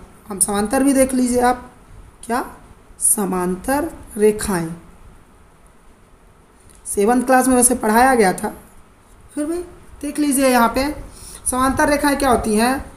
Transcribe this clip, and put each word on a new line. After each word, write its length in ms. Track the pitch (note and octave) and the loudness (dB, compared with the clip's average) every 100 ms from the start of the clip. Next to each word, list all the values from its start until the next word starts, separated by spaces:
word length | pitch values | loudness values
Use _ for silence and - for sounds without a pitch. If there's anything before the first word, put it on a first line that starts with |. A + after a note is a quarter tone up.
| - - - | -20 -20 -14
हम 120 | G3 | -4
समांतर 440 | - G3+ G#3+ C4+ | -2 -2 0 2
भी 80 | C#4 | 2
देख 220 | C4+ C4 | 2 2
लीजिए 260 | B3+ B3 A#3+ | 0 0 2
आप, 300 | B3 B3 - - - - - - - | 0 0 -8 -20 -20 -20 -20 -20 -6
क्या? 180 | A#3 F#4 - - - - - | -6 -6 -14 -20 -20 -20 -6
समांतर 920 | - - F#3 F#3 F3+ F3+ - C4+ E4 - - G#3 | -2 -2 -2 -2 -2 -4 -4 -4 -4 -10 -14 2
रेखाएं। 580 | G#3+ G#3 - F3+ E3 E3+ - - - - - - - _ - _ - _ _ - _ _ _ _ - - - | 2 2 -2 -4 -4 -10 -18 -20 -20 -20 -20 -20 -20 _ -20 _ -20 _ _ -20 _ _ _ _ -20 -20 -8
सेवंथ 360 | - G3+ B3 | 0 2 2
क्लास 260 | B3 B3+ B3+ | 2 2 4
में 60 | B3+ | 2
वैसे 180 | A#3+ | 2
पढ़ाया 400 | A#3+ G#3+ A3 C4 | 0 0 4 4
गया 180 | B3 F#3+ | 4 2
था, 160 | F3 G#3 - - - - _ _ - - | 0 -6 -10 -20 -20 -20 _ _ -20 -14
फिर 120 | - D4 | -8 -6
भी 120 | E4+ F4 - - - | -6 -10 -18 -20 -14
देख 160 | C#4+ D4 | -8 -2
लीजिए 300 | D4 C4 C4+ | 0 2 2
यहाँ 200 | B3 A#3 | 4 2
पे 160 | B3 C#4 D4 - - - - - | 0 -4 -6 -14 -20 -20 -12 -6
समांतर 380 | B3+ C4+ C4 D4+ | -2 0 2 2
रेखाएं 280 | D4 D4 C#4 | 2 0 0
क्या 120 | C4+ | 2
होती 240 | A#3 A3 | 0 0
हैं? 380 | G#3+ A#3+ C4+ - | 0 0 -2 -6